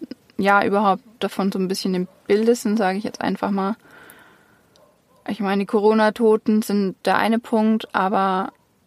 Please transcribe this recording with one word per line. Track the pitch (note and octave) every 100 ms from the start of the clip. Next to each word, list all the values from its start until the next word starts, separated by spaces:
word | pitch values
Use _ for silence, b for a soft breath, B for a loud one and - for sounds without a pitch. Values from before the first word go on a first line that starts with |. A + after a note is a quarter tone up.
| - - _ -
ja, | G3 G3+ G3
überhaupt | G3 G#3 F#3+ - -
davon | G3 - G3
so | F#3+
ein | F#3
bisschen | F#3+ G3
im | F3+ F3+ _ -
Bilde | G3+ A3+
sind, | A#3+ G#3+ G#3+
sage | F#3 F#3+
ich | -
jetzt | -
einfach | G3 F#3+ G3
mal. | G3 G3 A3+ b b b b b b b b b b _ _ _ _ -
Ich | G3+
meine, | G3 G3
die | G3
Corona-Toten | G#3+ G#3 A3 G#3+ G#3+ A3+ A3 - G#3+
sind | G#3+ G3+ F#3+ - F#3+
der | -
eine | G#3 A3+
Punkt, | - A3+ A3 A3 - -
aber, | F#3+ G3+ G3 F#3 F#3+ - _ _